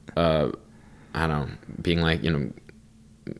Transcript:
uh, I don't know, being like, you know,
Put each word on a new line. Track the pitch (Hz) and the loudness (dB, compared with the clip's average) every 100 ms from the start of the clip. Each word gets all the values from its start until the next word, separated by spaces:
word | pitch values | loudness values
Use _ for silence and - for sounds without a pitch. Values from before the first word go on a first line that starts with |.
| - - | -6 2
uh, | 82 78 65 - - - - - - | 4 4 2 -2 -14 -20 -20 -20 -10
I | 78 80 | -2 0
don't | 76 67 | 0 -4
know, | - - - | -8 -14 -4
being | 90 85 | 0 2
like, | 82 82 | 2 2
you | 85 | 2
know, | 73 69 - - - - - - - - | 0 -2 -6 -18 -20 -20 -20 -20 -18 -14